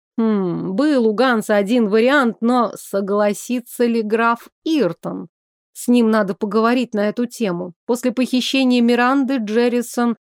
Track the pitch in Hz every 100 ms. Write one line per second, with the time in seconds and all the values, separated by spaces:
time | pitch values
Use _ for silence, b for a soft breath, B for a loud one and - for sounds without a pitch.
0 | _ - 226 208 185 170 170 190 302 277
1 | 220 208 254 226 202 208 196 247 214 220
2 | 240 294 247 185 233 247 226 - - 202
3 | 196 208 208 196 - 247 - - 240 233
4 | 214 220 233 233 - _ 311 311 185 165
5 | 175 185 180 _ _ _ _ - - 247
6 | 220 220 190 185 214 214 226 254 240 208
7 | 208 208 240 - 214 175 180 - - 240
8 | 247 247 247 254 - 269 254 247 233 240
9 | 247 277 254 269 208 220 240 240 240 -
10 | 240 220 _